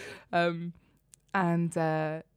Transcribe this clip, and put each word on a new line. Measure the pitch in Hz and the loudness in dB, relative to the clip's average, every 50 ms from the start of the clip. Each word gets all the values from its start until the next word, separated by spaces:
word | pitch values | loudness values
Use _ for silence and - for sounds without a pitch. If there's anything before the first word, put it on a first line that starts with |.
| - - - - - _ | -14 -14 -16 -18 -12 _
Um, | - 175 175 175 170 165 170 175 170 - _ _ _ _ _ _ - _ _ _ - | 0 2 2 2 0 -2 -6 -10 -10 -14 _ _ _ _ _ _ -20 _ _ _ 0
and, | 196 185 170 170 170 170 165 - 170 | 2 2 4 4 2 2 0 0 0
uh, | 160 160 156 156 156 156 156 160 - _ _ | 0 0 0 0 -2 -2 -4 -8 -12 _ _